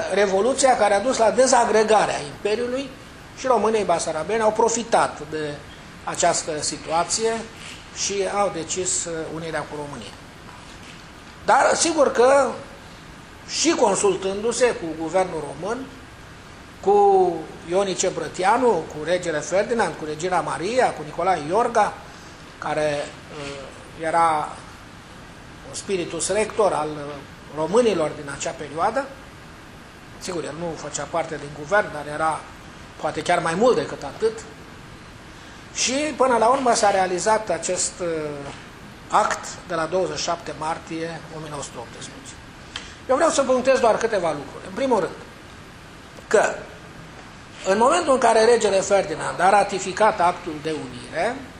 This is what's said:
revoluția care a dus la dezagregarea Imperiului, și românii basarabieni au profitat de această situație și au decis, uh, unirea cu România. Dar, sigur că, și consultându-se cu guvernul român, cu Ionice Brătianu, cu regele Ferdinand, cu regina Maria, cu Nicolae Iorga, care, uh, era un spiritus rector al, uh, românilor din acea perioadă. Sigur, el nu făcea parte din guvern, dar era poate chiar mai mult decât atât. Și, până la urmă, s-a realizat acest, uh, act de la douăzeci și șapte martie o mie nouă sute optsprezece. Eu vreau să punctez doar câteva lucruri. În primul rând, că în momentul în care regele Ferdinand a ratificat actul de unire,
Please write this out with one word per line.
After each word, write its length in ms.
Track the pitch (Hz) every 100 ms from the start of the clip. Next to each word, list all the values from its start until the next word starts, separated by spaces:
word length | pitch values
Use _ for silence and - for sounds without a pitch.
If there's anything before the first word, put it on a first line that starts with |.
| -
revoluția 640 | 190 202 190 226 269 262 240
care 180 | 208
a 60 | 202
dus 160 | 214 208
la 140 | 220
dezagregarea 880 | 196 254 247 208 214 214 214 147 135
Imperiului, 680 | 143 - 202 214 240 254 269 - - - - -
și 80 | 262
românii 380 | 233 214 226
basarabieni 580 | 180 165 170 156 160 226
au 100 | 214
profitat 680 | 214 226 240 - 180 139 - 147
de 240 | 156 151 147 - - - -
această 560 | - 160 170 151 - 151
situație 720 | - 147 143 160 196 220 226 226 220 - - - -
și 200 | - - 196 185 202
au 120 | 196
decis, 500 | 160 151 185 180 -
uh, 80 | 170 160 147
unirea 260 | 156 165 151
cu 160 | 147 147
România. 360 | 143 135 104 - - - - - - - - - - - - -
Dar, 300 | 185 254 -
sigur 380 | - 330 320 247
că, 360 | - 247 277 269 - - - - - - - - - -
și 220 | - 311
consultându-se 960 | 311 220 185 202 175 190 196 233 226 240
cu 180 | - 165 156
guvernul 440 | 160 185 180 160 143
român, 400 | 139 185 262 269 - - - - - - - - -
cu 520 | 190 202 202 190 175 165 151 - 165
Ionice 380 | 180 196 180 185
Brătianu, 600 | 151 151 - 185 233 247
cu 360 | 175 - 147
regele 340 | 151 180 170 151
Ferdinand, 560 | - 180 226 233 185 147
cu 60 |
regina 360 | 151 151 180 180
Maria, 520 | 151 139 180 254 190
cu 100 | -
Nicolae 380 | 151 156 180 175 147
Iorga, 440 | 202 240 226 196 - - - - - - -
care, 460 | - 151 151 147 147 - - 151
uh, 680 | 143 139 131 - - - 160
era 420 | 165 165 156 156 - - - - - - - - - - - -
un 60 |
spiritus 540 | - - 190 165 165 -
rector 440 | 202 214 - 202
al, 160 | 147 156
uh, 260 | 151 143 143 - - - 147
românilor 540 | 160 220 233 175 151 139
din 80 | 143 139
acea 140 | 170
perioadă. 540 | - 147 151 196 269 269 - - - - - - - - - - -
Sigur, 260 | - 175
el 100 | 135 151
nu 80 | 170 151
făcea 300 | 147 - 143
parte 260 | 170 151 151
din 120 | 143 147
guvern, 340 | 147 202 202
dar 120 | 151 147
era 260 | 151 160 151 - - - - - -
poate 220 | 151 151
chiar 160 | 151 175
mai 160 | 165
mult 220 | 165 247 170
decât 260 | 135 143
atât. 360 | 139 - 220 - - - - - - - - - - - - - -
Și, 180 | - 226
până 440 | 262 302 285 269 233
la 100 | 220
urmă, 280 | 269 247
s-a 160 | 220 202
realizat 600 | 196 185 180 196 220 220
acest, 420 | 165 - 180 - -
uh, 60 | 170 160 151 143 143 - - - - - -
act 360 | 285 320 - - - -
de 60 |
la 100 | 170
douăzeci 320 | 160 185 165 147
și 80 |
șapte 300 | - 170 156 143
martie 640 | 156 160 - 165 165 160 - 156
o 20 |
mie 100 | 156
nouă 120 | 147
sute 160 | - 123
optsprezece. 560 | 113 - - - - - - - - - - - -
Eu 60 |
vreau 160 | 262 330
să 120 | -
punctez 360 | 254 254 254 262
doar 180 | 226 196
câteva 340 | 226 208 165
lucruri. 360 | 147 135 - 185
În 60 |
primul 240 | 196 269 226
rând, 200 | 160 - - - - - - - - - - - -
că 280 | 214 - - - - - - - - - - - - -
în 120 | 202
momentul 340 | 247 349 311
în 60 | 254
care 260 | 233 220
regele 360 | 220 233 208 196
Ferdinand 600 | 180 196 - 143 139 139
a 100 | 185
ratificat 720 | 202 196 190 190 180 214 214
actul 340 | 175 175 175 151
de 120 | 156 151
unire, 520 | 131 123 - 156 208 262 -